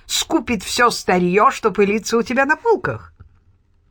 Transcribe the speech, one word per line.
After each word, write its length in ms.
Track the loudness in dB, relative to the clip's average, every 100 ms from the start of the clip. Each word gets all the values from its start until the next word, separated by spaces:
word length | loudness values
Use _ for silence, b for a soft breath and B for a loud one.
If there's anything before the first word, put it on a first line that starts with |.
| B
скупит 560 | -6 -2 -2 -2 -6
все 280 | -4 0 0
старье, 600 | 0 -2 0 2 2 2
что 200 | 2 -2
пылится 460 | 2 0 0 -2 -2
у 60 |
тебя 240 | 0 0 0
на 100 | 0
полках? 560 | 0 0 -2 -8 -12 -20 -20 _ _ _ _ _ _